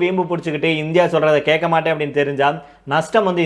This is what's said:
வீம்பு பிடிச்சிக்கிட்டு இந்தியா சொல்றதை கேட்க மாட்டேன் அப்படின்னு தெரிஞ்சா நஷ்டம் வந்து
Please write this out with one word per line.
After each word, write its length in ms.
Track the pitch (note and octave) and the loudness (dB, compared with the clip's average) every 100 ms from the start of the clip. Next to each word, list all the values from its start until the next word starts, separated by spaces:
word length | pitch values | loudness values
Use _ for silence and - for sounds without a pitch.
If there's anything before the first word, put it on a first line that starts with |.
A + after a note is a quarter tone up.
வீம்பு 220 | F3+ F#3 E3+ | 2 0 -2
பிடிச்சிக்கிட்டு 400 | F3 E3+ D3+ E3 D#3 | -4 -4 -4 -2 -2
இந்தியா 220 | D#3 E3+ E3+ | 0 2 2
சொல்றதை 260 | D#3+ D#3 D3+ D3 | 2 2 2 2
கேட்க 180 | D#3 E3+ | 0 2
மாட்டேன் 200 | D#3+ D#3+ | 0 0
அப்படின்னு 260 | D#3 D3 C#3+ | -2 -2 -2
தெரிஞ்சா 300 | C#3+ C#3 C#3+ D#3 - - C3+ | -2 0 0 0 -8 -18 -4
நஷ்டம் 340 | D3+ E3 A3+ G3 | -4 0 0 2
வந்து 120 | F3 | 0